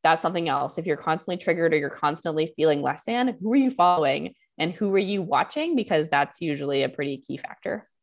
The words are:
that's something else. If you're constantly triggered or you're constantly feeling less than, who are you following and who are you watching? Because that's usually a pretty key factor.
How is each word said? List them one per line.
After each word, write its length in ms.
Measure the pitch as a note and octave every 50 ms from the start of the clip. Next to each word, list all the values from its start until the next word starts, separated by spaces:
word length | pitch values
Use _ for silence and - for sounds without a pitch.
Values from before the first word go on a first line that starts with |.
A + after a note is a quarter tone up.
| -
that's 180 | D#3 E3 E3
something 260 | - E3 F#3 E3+ E3+
else. 300 | D3+ C3+ C#3 C3+ C3+ -
If 80 | E3 E3
you're 100 | D3 D3
constantly 420 | D3 - E3+ D#3+ D#3+ - F#3 F3+
triggered 360 | F3+ - F3+ E3+ E3+ E3 E3 D#3
or 40 |
you're 120 | D3+ C#3+ C#3
constantly 640 | - - D3+ D3 D#3 D#3+ - E3+ D3+ D#3 D#3 D#3 -
feeling 260 | - D#3 D#3+ D3 D3
less 220 | C#3 C3+ C#3+ - -
than, 320 | A3 A#3 B3 B3 B3+ G3 D#3+
who 100 | F#3 A3
are 60 | B3
you 120 | C#4 C4 B3+
following 640 | C4 - F3 F3 F3+ F3 D3 C3+ C#3 D3 D#3 - - _ _ _ _
and 140 | - D#3 F3
who 220 | F3 - G#3+ G3 G3
are 40 |
you 240 | G3+ G3+ F#3 G3+ G3
watching? 540 | E3+ D#3 D3+ C3+ D#3 - - D4+ D#4+ F4 E4
Because 320 | A#3+ G#3 - F3+ D#3 D3+
that's 320 | D#3+ D3 C#3+ C#3+ C#3+ - -
usually 440 | E3+ D#3 D3 C#3+ C#3+ C#3+ C#3 C#3 C3+
a 60 | C3
pretty 280 | C3+ - C#3+ C#3+ C#3
key 180 | - - - C#3
factor. 540 | C#3 - - - _ - - - G#3+ - _ _ _